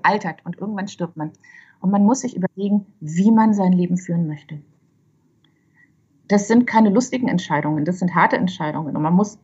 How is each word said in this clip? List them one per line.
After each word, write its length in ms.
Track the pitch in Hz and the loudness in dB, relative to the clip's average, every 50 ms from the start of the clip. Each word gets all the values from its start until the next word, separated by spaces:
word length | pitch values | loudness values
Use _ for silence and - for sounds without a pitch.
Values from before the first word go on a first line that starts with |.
| - | -2
altert 420 | 170 208 208 202 165 160 - - | 0 0 0 -4 -6 -8 -8 -12
und 120 | 170 175 | -14 -12
irgendwann 320 | - 190 214 214 190 202 - | -10 -10 -8 -8 -8 -8 -10
stirbt 260 | - - 175 170 - | -8 -10 -10 -10 -8
man. 160 | 156 156 156 - _ _ - - - - _ _ - | -10 -10 -10 -10 _ _ -20 -20 -20 -20 _ _ -6
Und 100 | - 185 | -2 0
man 140 | 202 202 202 | 2 4 4
muss 160 | 214 254 - | 4 2 2
sich 160 | - 247 - | -2 -8 -6
überlegen, 500 | - 180 - - 190 202 196 208 202 - _ _ - | -6 -6 -6 -6 -6 -4 -2 -2 -2 -2 _ _ -14
wie 320 | 156 151 160 175 196 226 | -10 -6 -2 2 4 4
man 220 | 226 220 220 220 208 | 6 6 4 4 2
sein 180 | 202 190 185 | 2 2 2
Leben 240 | 180 180 175 180 180 | 2 2 2 0 -2
führen 320 | 180 - - 170 170 165 | -4 -4 -4 -2 -2 -2
möchte. 320 | 151 147 147 - - 156 147 - _ _ _ _ _ _ _ _ _ _ _ _ _ _ _ _ _ _ _ _ _ _ _ _ _ _ _ _ _ _ _ _ | -4 -6 -10 -12 -16 -16 -16 -16 _ _ _ _ _ _ _ _ _ _ _ _ _ _ _ _ _ _ _ _ _ _ _ _ _ _ _ _ _ _ _ _
Das 200 | - 196 202 - | 0 0 0 2
sind 200 | - 226 240 240 | 4 4 4 4
keine 220 | 233 220 220 220 196 | 4 4 4 4 4
lustigen 380 | 190 247 254 - 262 254 247 | 4 2 0 0 -4 -4 -2
Entscheidungen, 580 | 180 175 175 - - 156 147 151 151 156 147 147 | -2 -2 -2 -2 -2 -4 -2 -2 -2 -2 -2 -2
das 140 | 175 180 - | -2 -2 -2
sind 140 | 185 175 - | -4 -2 2
harte 220 | 165 180 - - | 2 2 2 2
Entscheidungen. 600 | - - 180 - - 160 151 151 151 160 139 - | 0 -2 -4 -4 -4 -6 -6 -6 -6 -6 -6 -4
Und 60 | 147 | -2
man 120 | 156 160 175 | 0 2 2
muss 260 | 190 208 202 - _ | 2 2 0 -4 _